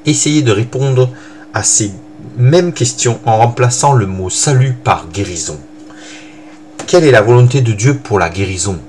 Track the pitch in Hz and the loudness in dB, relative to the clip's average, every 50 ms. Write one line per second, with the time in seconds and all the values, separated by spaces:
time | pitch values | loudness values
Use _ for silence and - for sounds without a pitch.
0 | - 151 147 - - 151 151 151 131 120 101 101 120 - - 127 139 135 131 127 | 0 0 -2 0 0 0 0 2 2 2 0 0 -2 -4 -4 -4 -2 0 2 2
1 | 127 123 - - - - - - - - - 110 101 - - - 107 98 95 - | 2 0 -2 -12 -20 -20 -20 -20 -20 -8 -8 -4 -2 -2 -2 -2 -2 -4 -8 -12
2 | - - - - - - - 120 123 131 156 180 175 175 - - 123 - - - | -18 -20 -20 -20 -20 -14 -4 2 2 4 4 4 2 0 -2 -2 -4 -4 -4 -4
3 | - 123 113 - - 117 113 110 117 117 120 - 123 120 - - - 143 139 123 | -4 -4 -4 -2 -2 -2 2 2 2 0 0 0 -2 0 0 0 0 2 2 2
4 | 101 95 95 95 92 92 - - - 151 135 127 131 135 127 123 - 110 90 80 | 0 0 -4 -6 -6 -6 -4 -2 -2 0 2 2 2 0 -2 -4 -2 -2 -2 -2
5 | 78 82 - 101 98 87 87 82 - 87 76 71 - - - - - - - - | -6 -12 -8 -8 -8 -8 -8 -10 -10 -10 -12 -14 -16 -20 -20 -20 -20 -20 -20 -20
6 | - - - - - - - - - - - - - - - - - - - 180 | -20 -20 -20 -20 -20 -20 -20 -20 -20 -20 -20 -20 -20 -20 -18 -16 -4 2 2 4
7 | 160 143 123 110 101 117 120 123 123 120 123 139 123 113 107 98 107 143 139 - | 6 6 4 4 4 4 6 6 6 4 4 2 0 0 0 0 0 0 0 -2
8 | - - 104 95 85 82 85 98 98 92 92 90 - 101 92 80 65 | -4 -2 -2 -2 -2 -2 -2 -4 -4 -4 -4 -6 -6 -6 -6 -8 -10